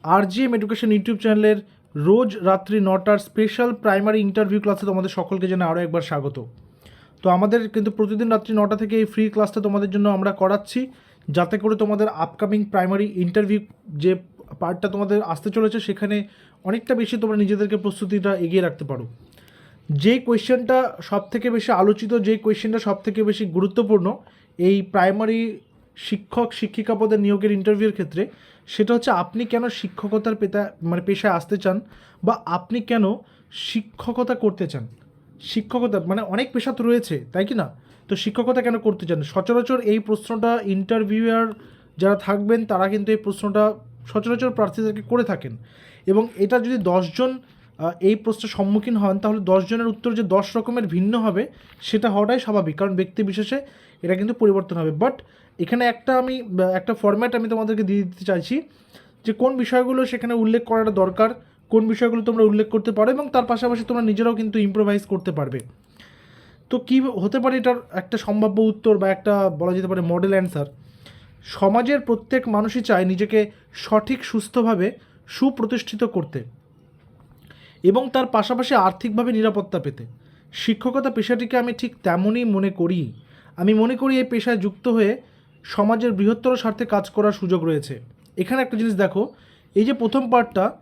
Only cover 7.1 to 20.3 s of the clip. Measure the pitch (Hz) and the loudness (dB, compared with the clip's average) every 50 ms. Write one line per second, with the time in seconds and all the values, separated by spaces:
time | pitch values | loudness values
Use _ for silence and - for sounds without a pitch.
7.1 | _ _ - 185 180 180 202 208 220 233 220 214 214 220 202 214 202 - 214 202 | _ _ 2 2 4 4 4 4 2 2 0 0 -2 0 -2 0 0 0 0 0
8.1 | 214 214 233 226 226 214 220 - 220 214 208 202 214 202 226 202 220 220 220 214 | 0 -2 2 2 2 0 0 0 0 2 2 2 0 -2 -2 0 2 0 0 0
9.1 | - 220 220 214 208 214 208 202 - 220 202 214 202 208 202 196 190 202 202 208 | 2 0 0 2 2 0 0 0 0 -2 -2 0 0 0 -2 0 0 2 2 2
10.1 | 202 185 190 202 196 - 190 190 202 202 202 - - 247 262 262 - - _ _ | 2 2 0 -2 0 2 2 2 2 0 -2 -4 -4 -4 -4 -4 -10 -20 _ _
11.1 | _ _ _ - 143 175 175 175 - 202 202 214 214 208 220 208 208 202 214 214 | _ _ _ -2 0 0 2 2 -2 0 0 0 2 2 0 0 2 0 0 -2
12.1 | - 160 165 165 - - 214 196 208 214 202 208 - 196 180 185 196 196 208 208 | 0 -4 -6 -6 -2 -4 -2 0 0 0 -2 0 0 0 2 2 0 0 0 -2
13.1 | 208 180 180 175 180 220 208 196 214 208 208 - - _ _ 226 151 147 151 185 | -2 -2 -2 0 2 0 2 2 0 0 -2 -6 -20 _ _ -12 -8 -2 0 0
14.1 | 185 180 185 _ _ - - - - - 175 165 180 170 - 196 185 202 208 190 | 0 0 -4 _ _ -20 -20 -20 -10 -6 -6 -6 -4 -4 -4 -4 -2 -4 -2 0
15.1 | 208 208 208 - 165 151 - 214 185 226 220 214 214 226 - - 190 - 214 196 | 0 -2 0 -2 -6 -4 -4 -4 0 0 0 0 0 -2 -4 -4 -4 -4 -4 -2
16.1 | 208 208 202 - _ _ - _ _ _ _ 185 208 233 226 - 254 233 233 214 | -2 -4 -4 -8 _ _ -20 _ _ _ _ -4 -4 -4 -2 -2 0 0 0 -2
17.1 | 247 220 220 220 214 208 208 190 208 196 208 196 214 202 196 202 190 - 208 180 | -2 -2 -2 0 2 2 2 2 2 0 0 -2 -2 -2 -2 -4 -4 -4 -4 -2
18.1 | 202 202 185 202 196 180 175 165 175 190 180 165 - - 147 139 135 117 117 117 | -2 0 0 0 0 0 -2 0 2 2 2 0 -4 -6 -10 -8 -8 -10 -10 -14
19.1 | - _ - _ _ - - - _ - - - - _ _ - 151 139 143 214 | -16 _ -20 _ _ -20 -20 -20 _ -20 -20 -20 -20 _ _ -4 -4 -2 -2 -2
20.1 | 247 254 254 240 | -4 -4 -2 -2